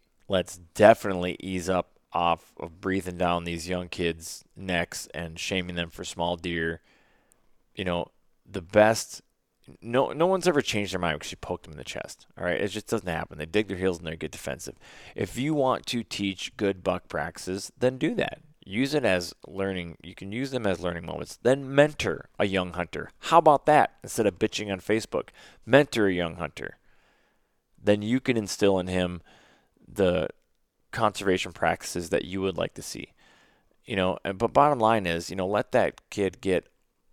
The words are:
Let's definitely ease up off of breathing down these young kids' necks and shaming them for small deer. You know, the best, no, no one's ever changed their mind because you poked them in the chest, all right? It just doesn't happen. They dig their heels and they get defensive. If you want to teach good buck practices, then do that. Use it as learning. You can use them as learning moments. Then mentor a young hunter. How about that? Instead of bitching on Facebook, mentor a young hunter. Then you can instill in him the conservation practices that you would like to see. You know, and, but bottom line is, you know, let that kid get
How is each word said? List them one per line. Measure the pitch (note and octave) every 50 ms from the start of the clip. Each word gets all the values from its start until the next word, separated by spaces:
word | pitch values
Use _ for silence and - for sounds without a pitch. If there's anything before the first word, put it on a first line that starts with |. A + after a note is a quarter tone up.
| _ _ _ _ _ -
Let's | F#2+ F#2 F2+ - - -
definitely | F2 - - - G#2 G#2+ A2+ - - G#2 F#2 F2+ F2+ F2+ - -
ease | - F#2+ F#2+ F#2 E2 F#2
up | F#2 F2+ - - _ _ _ _ -
off | E2+ F2 E2+ E2 D#2+ - _ _ -
of | - E2+ E2 F#2
breathing | - G2 F#2+ F#2+ E2+ F2+ F2+ F2
down | F2+ F2 F2 F2 E2+
these | E2+ E2+ E2+ D#2+ F2+
young | F2+ F2+ F2+ F2
kids' | - - F2 E2 E2 E2 E2 - - - - _ _
necks | - G2 F#2 F2+ E2+ F2 - - - - - -
and | D#2 E2+ E2 D#2+ E2+
shaming | - - G2+ F#2+ F2+ F2+ F2
them | F2 E2+ E2
for | - - F2+
small | - - F2+ E2+ F2 F2 E2
deer. | F2 F2+ E2+ E2+ E2 E2 E2 E2 - _ _ _ _ _ _ _ _ _ _ _ _ _ _ _ _ _ _
You | - F#2+
know, | F2+ F2 F2 - - _ _ _ _ _ _ _ -
the | G2+ G2
best, | E2+ E2+ - G#2+ G#2+ A2 A2+ G#2+ - - - - - _ _ _ _ _ _ _ _ - - -
no, | - A2+ A#2 C3 B2+ - -
no | C#3+ E3
one's | F#3 F#3+ F#3 E3+ F3+
ever | D#3 C#3+
changed | A#2+ - - G#2+ G2+ F2+ F#2+
their | F#2
mind | F2 E2+ D2+ D2+
because | - -
you | - -
poked | - - F2+ - -
them | - D#2
in | C#2+
the | -
chest, | - - - - - - - - - _ -
all | F#2+
right? | F2+ E2+ -
It | - G2+
just | G2 G#2+ - -
doesn't | A#2+ A2 - F#2
happen. | E2 D#2 E2 - D#2+ D2+
They | D2+
dig | D#2+ E2+ G#2 A2 F#2+
their | G2+ F2+
heels | F#2 F#2+ F2 E2
and | - D#2+
they | E2
get | E2 D#2 D2+
defensive. | - - - - C2+ - - - - - - - - - - - -
If | - G#2 F#2 - A2+
you | C3 D3+ D#3
want | D3 C3 C3 A#2+ - - -
to | B2 A#2+ G#2+
teach | - - - G2+ G2 F#2+ - - - -
good | - G#2 G2 F#2+ F#2 E2+
buck | F#2 F2+ F2 - -
practices, | - D#2+ D2 E2+ - - - F2+ F#2 G2+ - - - -
then | A#2+ B2+ C3 B2+
do | C3+ E3 A#3+
that. | G#3 - - - - - - _ _ _
Use | G2 F#2+ A2 C3+ C3+ D3+
it | D3 B2+
as | G#2 F#2 F2+ E2+ - - - -
learning. | - E2+ F#2+ G2 G2 F#2+ F2+ F2 E2+ - -
You | - F2 F#2+
can | - F#2+ G2
use | G2+ A#2+ C3+ C3
them | C3+ B2 A2
as | G2+ F2+ E2+
learning | F2+ F2+ E2+ E2+ F2+
moments. | E2 D#2+ D#2 - - - - -
Then | A#2 C3+ C#3 C#3 C3 C#3
mentor | C#3 D3 D3+ D3+ - - G#2 D#2 - - - _ -
a | G#2
young | G2+ F#2+ F#2 F#2 F2+ E2+
hunter. | F2+ F2 - - D#2+ - - - _
How | - - E3 E3+
about | D#3+ D#3 D3 C3+ -
that? | - D3+ C#3+ G#2 - - _
Instead | - G#2 - - A2
of | G2+ F2 -
bitching | A2+ A2 - - G#2+ G2+
on | G2 F#2
Facebook, | - - G#2+ A2 - - - C#2+ - - - - - - - - _
mentor | G#2+ B2+ C#3 D3 - - A#2 G#2 G2
a | F2+
young | F2 F2 E2 E2+ F2+
hunter. | E2+ D2 - - - G1+ - _ _ _ _ _ _ _ _ _ _ _ _ _ _ _ _ _ _ _ _ _ -
Then | G#2 G#2 G#2
you | G#2 A2 B2 C3
can | - - A#2+ A2+
instill | G#2 F#2+ - - G#2 G2 G2 F#2
in | F2+ F#2
him | F#2 F#2 F2+ F2+ F2+ E2+ - - - - _ _ _ _ _ _ _ _ _
the | - - - G2 F2+ F2 F2 D#2 - - _ _ _ _ _ _ _ _ _ _ _
conservation | - B2 A2+ G#2+ - - G2 F#2+ F#2 F#2 - F#2
practices | F2 - - E2 E2+ - - - - F2 F2 D#2+
that | F#2 - -
you | E2+ F#2 F#2+
would | F#2+ F#2+ F2+ E2
like | F2+ F2+ -
to | -
see. | - - - - - - _ _ _ _ _ _ _ _ _ _ _ _ _ _ _
You | - A2+ F#2+
know, | F#2 F#2 E2+ - -
and, | - F#2+ F#2+
but | A2+ A2+ -
bottom | D3+ C#3+ D3+ D3 B2
line | A2 A2 A2+ A2 F#2+
is, | F2 E2+ E2+ E2+ -
you | F2
know, | F#2+ F#2
let | F#2+ G#2 G#2 C3 - -
that | A#2+ G2 D2+ - - - _
kid | - G#2 G2 F#2 - -
get | - F#2+ F2+ E2+ - _ _ _ _ _ _ _ _ _